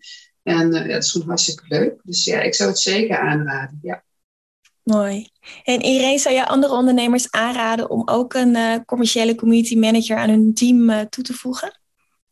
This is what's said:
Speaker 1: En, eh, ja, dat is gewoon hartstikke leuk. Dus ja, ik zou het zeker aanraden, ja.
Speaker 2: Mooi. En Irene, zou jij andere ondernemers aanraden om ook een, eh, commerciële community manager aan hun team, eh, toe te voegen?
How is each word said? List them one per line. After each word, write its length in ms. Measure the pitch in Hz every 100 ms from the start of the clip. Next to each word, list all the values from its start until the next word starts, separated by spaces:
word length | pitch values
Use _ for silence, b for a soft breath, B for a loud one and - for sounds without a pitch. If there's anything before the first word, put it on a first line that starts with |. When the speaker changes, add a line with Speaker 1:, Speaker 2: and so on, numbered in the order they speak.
| B B B _
Speaker 1:
En, 300 | - 165 165
eh, 80 | 165 160
ja, 60 |
dat 100 | 165
is 80 | 151
gewoon 160 | 180 160
hartstikke 360 | 170 - 151 -
leuk. 320 | 151 - -
Dus 200 | 185 175
ja, 180 | - 175
ik 140 | - -
zou 140 | 196
het 100 | 196
zeker 380 | 196 196 226 160
aanraden, 600 | 151 151 147 139 135 147
ja. 220 | - - _ _ _ _ _ _ _ _
Speaker 2:
Mooi. 460 | - 214 202 196 220 _ B B
En 180 | - 247
Irene, 360 | 247 262 262 277
zou 180 | 294 262
jij 100 | -
andere 280 | 269 277
ondernemers 580 | 247 254 247 240 247 247
aanraden 580 | - 233 247 226 226 -
om 120 | 226 233
ook 280 | 233 247
een, 220 | 262 247 233
eh, 200 | 226 226 -
commerciële 500 | 247 233 233 226 226
community 400 | 226 233 233 226
manager 400 | 220 226 226 220
aan 120 | 220
hun 240 | 220 220
team, 360 | 220 240 247 233
eh, 100 | 214
toe 220 | 214 -
te 100 | 254
voegen? 460 | 247 254 254 403 - _ _ _ _ _